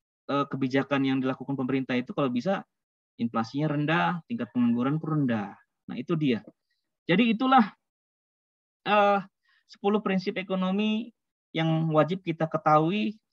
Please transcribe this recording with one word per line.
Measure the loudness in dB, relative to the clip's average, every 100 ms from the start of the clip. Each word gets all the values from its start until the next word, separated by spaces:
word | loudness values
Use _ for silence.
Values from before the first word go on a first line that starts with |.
| _ _ -4
eh, | -2 -2
kebijakan | -2 0 0 0 0 0
yang | 0
dilakukan | -2 -4 -6 -4
pemerintah | -2 -2 -2 -4
itu | -4
kalau | -2 -2
bisa | 0 -2 -2 -6 _ _ _ _ -6
inflasinya | -4 -2 -4 -2 -2
rendah, | 0 0 0 0 -4 -6
tingkat | -8 -4
pengangguran | 0 2 2 0 -2
pun | -2 0
rendah. | 0 -2 -4 -12 _ _ -14
Nah, | -10
itu | -4
dia. | -2 0 0 -4 -20 _ _ _ _ 0
Jadi | 2 2
itulah, | 2 4 4 4 -2 _ _ _ _ _ _ _ _ _ _ 2
eh, | 4 4 2 -2 _ _ _ _
sepuluh | -4 0 0
prinsip | 2 0 -2 -6
ekonomi | -4 -2 0 0 0 -2 -6 -14 _ _ _
yang | -2 0 2 2
wajib | 4 2 0
kita | -4 -4 -4
ketahui | -2 2 4 4 0 -4 -6 _